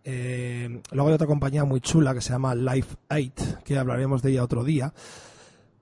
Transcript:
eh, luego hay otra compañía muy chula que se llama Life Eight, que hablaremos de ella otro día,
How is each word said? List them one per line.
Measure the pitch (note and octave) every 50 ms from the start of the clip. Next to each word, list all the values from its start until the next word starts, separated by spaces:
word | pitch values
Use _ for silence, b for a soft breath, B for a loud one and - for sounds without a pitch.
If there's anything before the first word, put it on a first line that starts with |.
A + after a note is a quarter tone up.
| _
eh, | C#3 C3 B2 B2 B2+ B2+ B2 B2 B2 A#2+ A#2+ A#2+ A#2+ A#2+ A#2+ - -
luego | - C3+ C#3+ D3+
hay | D#3+
otra | D3+ D#3+
compañía | C#3+ D3 D3 C#3 C#3 C3+ D3+ D3
muy | C#3 C3+ B2+
chula | - - - E3 D3+ C3+ C3
que | A#2+
se | - -
llama | B2 B2+ C3+ C3 B2+
Life | A#2+ B2+ B2+ B2+ C3+ A#2 - - - _ _
Eight, | D3+ D3+ C3+ B2+ - - - - - - -
que | - C#3+
hablaremos | C#3 C3 B2+ A#2+ B2 C3+ C3+ C#3 B2+
de | A#2+ C3+
ella | C3+ B2+ B2
otro | A#2+ - A#2+ A#2+
día, | C#3+ D#3 - B2 D3 - b b b b b b b b b b b b b b b b _